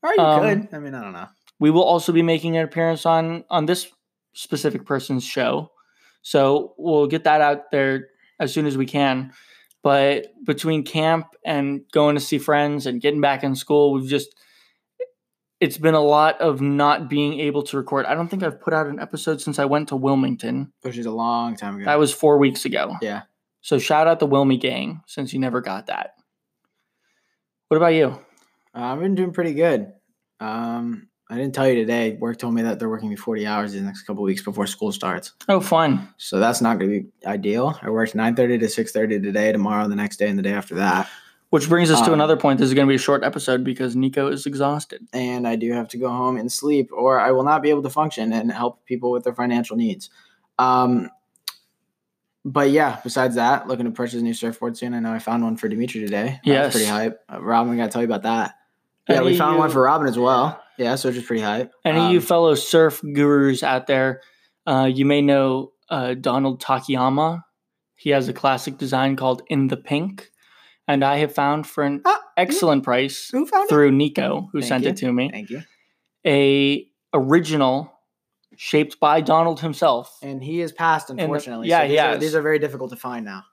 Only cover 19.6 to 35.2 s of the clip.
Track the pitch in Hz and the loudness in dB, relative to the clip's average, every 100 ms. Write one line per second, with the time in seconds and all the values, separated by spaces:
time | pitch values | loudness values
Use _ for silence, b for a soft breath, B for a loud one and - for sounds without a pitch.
19.6 | 139 147 147 135 135 139 131 120 117 127 | 0 0 -2 -4 0 2 0 -2 -4 -6
20.6 | 139 _ 127 120 117 113 117 117 120 110 | -8 _ -12 -10 -8 -4 -2 -2 -4 -8
21.6 | 104 98 101 147 147 - 156 147 139 - | -10 -8 0 2 2 4 4 6 4 2
22.6 | 139 - 73 175 107 101 - _ _ _ | -6 -4 -4 -6 -8 -10 -14 _ _ _
23.6 | - 143 - 151 160 165 147 139 139 127 | -2 -2 2 2 4 2 2 2 4 2
24.6 | 131 127 139 160 _ - 131 - 131 120 | 0 -4 -8 -10 _ -10 -8 -4 -4 -4
25.6 | 120 95 - - - _ _ _ _ _ | -6 -10 -8 -10 -10 _ _ _ _ _
26.6 | _ _ _ _ _ _ _ _ _ _ | _ _ _ _ _ _ _ _ _ _
27.6 | _ 156 170 160 139 135 b b b b | _ 2 4 4 2 0 b b b b
28.6 | b 120 123 135 185 190 185 175 170 143 | b -10 -8 -4 -2 0 -2 -2 -4 0
29.6 | 165 131 101 - _ _ _ _ 110 113 | 2 2 -2 -14 _ _ _ _ -10 -8
30.6 | 117 117 120 113 - _ _ 117 135 135 | -6 -6 -8 -10 -14 _ _ -6 -6 0
31.6 | 135 123 110 117 113 107 117 113 120 117 | 2 2 2 0 -2 -4 -6 -6 -4 -2
32.6 | 117 101 113 110 107 101 - 110 104 107 | -2 -4 -4 -6 -8 -8 -6 -6 -4 -4
33.6 | 104 101 98 98 - 101 101 98 - 101 | -4 -6 -8 -10 -12 -6 -4 -4 -6 -6
34.6 | 98 - 107 98 104 90 | -6 -4 -8 -6 -6 -6